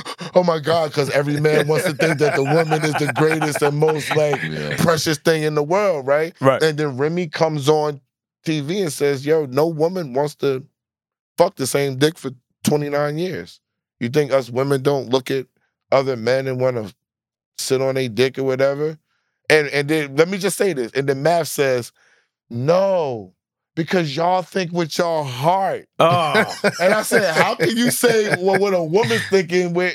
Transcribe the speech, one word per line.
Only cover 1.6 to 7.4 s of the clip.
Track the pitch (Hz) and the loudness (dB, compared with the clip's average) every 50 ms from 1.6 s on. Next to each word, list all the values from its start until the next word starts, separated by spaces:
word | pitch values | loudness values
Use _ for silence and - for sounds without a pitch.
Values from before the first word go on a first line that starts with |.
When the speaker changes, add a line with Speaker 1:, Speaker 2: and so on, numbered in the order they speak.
| 147 147 | 2 2
Speaker 1:
wants | 156 147 - | 0 0 0
to | 180 147 | -2 -2
think | - 165 160 156 131 | 0 0 0 0 0
that | 151 143 139 | 0 0 2
the | 139 139 | 0 0
woman | 135 151 165 165 156 156 156 156 | 2 2 2 2 2 0 0 0
is | 156 147 | -2 -2
the | 151 151 143 139 | -2 -2 -2 0
greatest | 151 156 156 160 160 156 156 139 - | 0 2 2 0 0 -2 -2 -2 0
and | 147 143 147 147 | 0 0 2 2
most, | 156 156 156 147 131 - - | 2 2 2 0 -4 -2 0
like, | 156 151 147 143 - | 0 0 0 0 -2
Speaker 2:
Yeah. | - 156 151 151 151 147 147 | -4 -6 -6 -6 -6 -6 -2
Speaker 1:
precious | - 165 170 165 151 - 165 156 | 0 2 2 2 0 0 -2 -2
thing | - - 170 160 156 | 0 2 0 2 2
in | 151 156 151 | 0 -2 0
the | 151 | -2
world, | 147 147 180 202 214 196 165 143 127 | 0 0 0 0 2 0 0 0 0
right? | 135 143 151 160 165 - - | 0 0 0 0 -2 -4 0
Speaker 3:
Right. | 135 135 131 113 | 2 4 4 4
Speaker 1:
And | 151 160 151 | 2 0 0
then | 143 156 147 127 120 | 0 -2 -2 -2 -2
Remy | 143 156 170 180 180 156 | -2 -2 -2 -2 -4 -4
comes | - - | -2 0